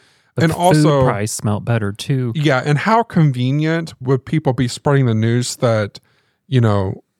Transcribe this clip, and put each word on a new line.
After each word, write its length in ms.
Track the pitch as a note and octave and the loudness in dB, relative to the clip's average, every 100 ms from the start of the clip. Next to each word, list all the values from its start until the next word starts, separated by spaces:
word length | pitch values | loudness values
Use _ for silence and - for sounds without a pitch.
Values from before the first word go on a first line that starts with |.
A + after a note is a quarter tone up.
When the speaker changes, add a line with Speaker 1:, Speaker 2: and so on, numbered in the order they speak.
| _ _ _ - | _ _ _ -2
Speaker 1:
The 80 | |
Speaker 2:
And 80 | D#3+ | -2
Speaker 1:
food 60 | D#3+ | 2
Speaker 2:
also 440 | F3 D3+ D3+ C#3 | 2 4 4 4
Speaker 1:
price 280 | B2+ G2+ G#2+ | 2 0 -4
smelled 320 | - A2+ G#2 | -4 -4 -4
better 280 | - A#2 G2+ | -2 -2 -2
too. 400 | G2+ - C3 B2 | -6 -4 -4 -4
Speaker 2:
Yeah, 280 | D3+ D3 B2+ | -2 0 0
and 140 | D3 D3 | 0 0
how 240 | G3+ A3+ | 2 0
convenient 920 | A3+ F3 D3+ B2 B2+ D3 D#3 E3 D#3+ - | 0 2 2 2 -2 0 -2 -2 -6 -8
would 240 | C3 C3+ | -2 -2
people 280 | - D#3+ C#3+ | 0 -2 -2
be 120 | B2 B2 | -2 -4
spreading 360 | - D3+ C#3 B2+ | -2 0 2 2
the 80 | |
news 420 | A2 A2+ A#2+ A#2 - | 2 0 0 -2 -2
that, 440 | B2 A2 G2+ - _ _ _ _ - | 0 0 -2 -8 _ _ _ _ -2
you 140 | B2+ | 2
know, 420 | A2+ G2+ F#2+ - _ | 2 2 -2 -6 _